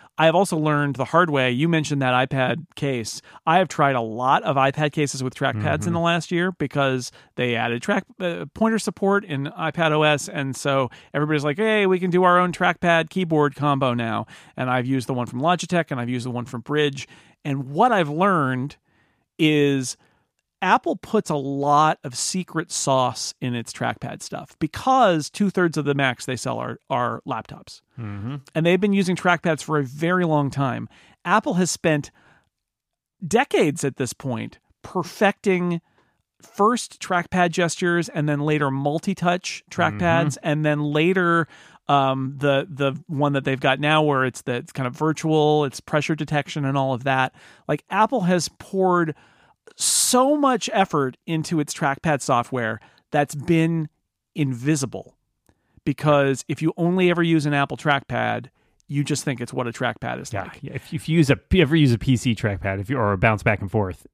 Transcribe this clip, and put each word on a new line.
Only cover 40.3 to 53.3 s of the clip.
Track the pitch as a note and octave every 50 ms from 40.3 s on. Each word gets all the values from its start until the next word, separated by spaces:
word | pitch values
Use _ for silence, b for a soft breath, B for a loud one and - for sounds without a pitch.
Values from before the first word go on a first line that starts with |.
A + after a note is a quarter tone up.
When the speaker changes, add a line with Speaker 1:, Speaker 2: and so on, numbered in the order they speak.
| B2+
Speaker 2:
Mm-hmm. | - -
Speaker 1:
and | E3 D3 D3+ D3+
then | D3+ D3 D3
later, | D3 D3 D3 D3+ D#3+ F3+ F#3+ F#3+ F3+ E3+ E3+ E3 D#3+ B B B B B B B B
um, | - C#3+ C#3+ C3+ C3+ C3+ C3+ C3 C3 C#3+
the, | C3 C#3+ C#3+ C#3 C3+ C#3+ G3
the | C#3 B2+ C#3+ C3+ C3 C3+ -
one | - D#3+ C3+ D3 C#3+ C#3+
that | C3+ C3
they've | C#3 C3 C3
got | C3+ C#3 C3+ C#3
now | D3 D3 D#3 D#3 D#3
where | D3 C#3 C3 C3
it's | B2+ - - -
the, | B2+ B2
it's | B2 D3 -
kind | - - C3
of | B2 B2+
virtual, | - D3+ D#3 D3+ - - D#3+ D#3 D#3 D3 D3+ D3+ D3+ D3
it's | C3 - -
pressure | - - D#3+ D3+ - - D#3+
detection | D3+ D#3 - D3+ D3 C#3 - - D#3 C#3
and | C3+ C#3
all | C#3 C3+ C3+ C3
of | A#2 C3
that. | C#3 C3 C3 C3 C3 b b b b b b b
Like, | - D3+ - - _
Apple | F#3+ G3 A3 G#3+ C#4 A3+
has | F3+ F3 F#3 F3 - - - _
poured | - - - F#3+ F#3 F#3 F3 F3 E3+ D#3 D3 b b b b b b b b b _ - -
so | - - - - - - - - B3 C4 C#4 D4+
much | D4 C#4 C4+ B3+ - - - -
effort | G3+ F#3+ - - D3 C3+ C3 - _ _
into | E3+ E3 D#3+ D3+ - F3+ D3+
its | C#3+ - -
trackpad | - E3 C#3 C#3 - - E3 D3 C3
software | - - C3 A#2+ A#2+ - B2+ B2 A#2 A2 A2 A2 b b b b b _
that's | - D3 D3 -